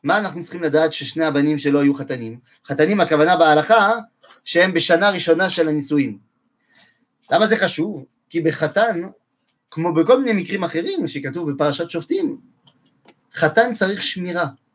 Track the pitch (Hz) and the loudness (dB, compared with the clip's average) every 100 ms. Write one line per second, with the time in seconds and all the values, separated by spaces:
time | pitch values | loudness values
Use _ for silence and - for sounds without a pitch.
0 | 143 202 196 165 170 170 160 139 160 - | 0 0 -2 -10 -12 -6 0 2 0 -2
1 | 139 156 160 143 147 151 143 143 143 139 | -8 -4 -2 0 0 0 0 2 2 0
2 | - 127 113 117 _ _ - 143 156 208 | -6 -8 -8 -14 _ _ -8 0 2 2
3 | 170 156 160 180 160 151 147 226 202 233 | 2 4 4 4 6 4 4 4 4 0
4 | - _ _ - - 170 185 165 165 170 | -6 _ _ -18 -2 2 2 2 2 2
5 | 202 180 170 165 185 180 160 151 139 147 | 2 0 0 2 2 0 0 -2 -2 -2
6 | 139 104 _ _ _ _ _ _ _ _ | -2 -6 _ _ _ _ _ _ _ _
7 | _ _ _ 165 214 220 185 - 190 160 | _ _ _ 0 2 2 0 -2 -6 -6
8 | 131 _ _ 170 165 143 151 202 226 175 | -16 _ _ -2 -2 0 -2 0 0 -2
9 | 190 _ _ _ _ _ _ 156 170 160 | -8 _ _ _ _ _ _ -6 -2 0
10 | 160 254 262 208 - 196 175 165 381 381 | 4 2 2 -2 -2 -6 -4 -4 -4 -4
11 | 147 143 139 151 160 139 147 139 170 170 | -6 -6 -8 -6 -6 -2 -2 -2 -6 -6
12 | - 392 320 139 _ _ _ _ _ _ | -4 -2 -2 -6 _ _ _ _ _ _
13 | - _ _ - 160 - 247 226 190 202 | -20 _ _ 0 2 4 2 0 -2 -2
14 | - 185 180 175 151 - _ | -6 -6 -6 -4 -6 -8 _